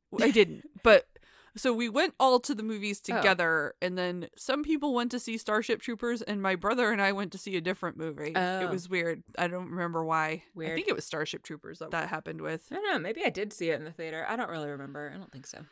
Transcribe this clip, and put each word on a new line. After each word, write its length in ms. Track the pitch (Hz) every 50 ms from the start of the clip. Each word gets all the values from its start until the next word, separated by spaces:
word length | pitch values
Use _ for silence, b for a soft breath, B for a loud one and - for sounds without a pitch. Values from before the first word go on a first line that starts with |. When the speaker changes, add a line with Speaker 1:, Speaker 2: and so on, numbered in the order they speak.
| _ _ - -
Speaker 1:
I 100 | 226 233
didn't. 340 | 202 226 202 165 156 - - 311 -
Speaker 2:
<laughs> 80 | - -
Speaker 1:
But 240 | 233 208 180 - _ - - b b b b b b b
so 160 | - - 262 233
we 160 | 220 240 226
went 260 | 202 277 349 370 - -
all 220 | 262 262 254 247
to 140 | - - 285
the 80 | 214 214
movies 360 | 220 220 208 202 208 202 - - -
Speaker 2:
Oh. 60 | 240
Speaker 1:
together, 580 | 214 - 196 185 180 170 165 160 156 151 - - _
and 160 | 180 180 180
then 320 | 185 180 180 180 175 165 - -
some 260 | - - - 262 294 302
people 280 | 294 320 285 285 294 247
went 180 | 240 240 247 240
to 60 | 247
see 180 | - - 226 220
Starship 420 | - - 214 214 220 - 233 233
Troopers, 400 | - - 233 214 240 240 240 220 226
and 200 | - 208 202 196
my 140 | 190 190
brother 340 | 175 175 202 233 247 247 208 226
and 80 | 202
I 120 | 196 196 202
went 200 | 196 202 170 -
to 60 | 185
see 180 | - 202 190
a 40 | 175
different 360 | 165 180 185 - - 170 -
movie. 340 | - 160 160 147 147 147 151
It 60 | 165
Speaker 2:
Oh. 320 | 190 180 180 185 190 185 175
Speaker 1:
was 180 | 180 185 175 180
weird. 340 | 190 180 165 170 165 - - - - -
I 100 | 175 170
don't 220 | 175 180 185 -
remember 340 | 170 185 175 170 170 165 160
why. 380 | 160 160 160 156 156 160 160 - - -
Speaker 2:
Weird. 180 | 175 160 156 165
Speaker 1:
I 20 |
think 120 | 165 392 427
it 60 | -
was 100 | - -
Starship 380 | - - 151 156 - - - -
Troopers 360 | - 156 147 - - 165 -
that 120 | 160 160 -
that 160 | 165 156 165
happened 320 | - 156 - 165 160 160 156
with. 240 | 156 160 156 - -
Speaker 2:
I 40 | 285
don't 80 | 370 415 415 349
know. 60 | 214
Maybe 240 | 156 190 226 330 381
I 60 | -
did 220 | - 185 208 208 -
see 180 | - 175 165
it 60 | 156
in 80 | - 156
the 80 | 160 160
theater. 320 | - 165 160 160 160 - -
I 80 | 220
don't 140 | 240 233 -
really 180 | 170 160 151 147
remember. 420 | 143 139 139 139 139 147 147 143 139
I 20 | 185
don't 140 | 185 - -
think 140 | 139 -
so. 120 | - - - 151 -